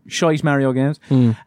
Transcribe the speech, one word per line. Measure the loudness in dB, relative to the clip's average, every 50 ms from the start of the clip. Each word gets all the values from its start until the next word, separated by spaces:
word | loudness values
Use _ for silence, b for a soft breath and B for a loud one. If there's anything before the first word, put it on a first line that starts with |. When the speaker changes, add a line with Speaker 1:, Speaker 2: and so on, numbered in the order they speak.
| _
Speaker 1:
shite | -12 -6 -2 0 0 0 0 -2
Mario | -2 0 0 0 0
games. | 0 -2 -2 -2 -4 -6 B B
Speaker 2:
Hmm. | 2 2 2 2 0 B B